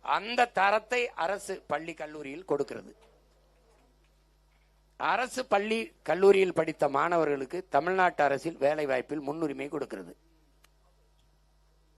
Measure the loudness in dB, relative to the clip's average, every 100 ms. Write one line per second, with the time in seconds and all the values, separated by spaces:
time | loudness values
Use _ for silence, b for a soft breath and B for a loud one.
0 | -2 -2 -2 0 2 4 2 2 0 -4
1 | -2 -2 -2 -4 -6 -10 _ -6 -6 -12
2 | -12 -12 -12 -12 -4 -2 -2 -6 -14 -20
3 | -20 _ _ _ _ _ _ _ _ _
4 | _ _ _ _ _ _ _ _ _ _
5 | 0 0 -2 -6 0 0 2 -2 -4 _
6 | -4 4 6 6 4 2 -2 0 0 2
7 | 2 2 2 0 -4 -8 0 0 2 2
8 | 2 4 2 2 -4 0 0 0 0 -2
9 | -2 -6 -6 -4 -4 -4 -8 -8 -8 -10
10 | -14 -18 _ _ _ _ _ _ _ _
11 | _ _ _ _ _ _ _ _ _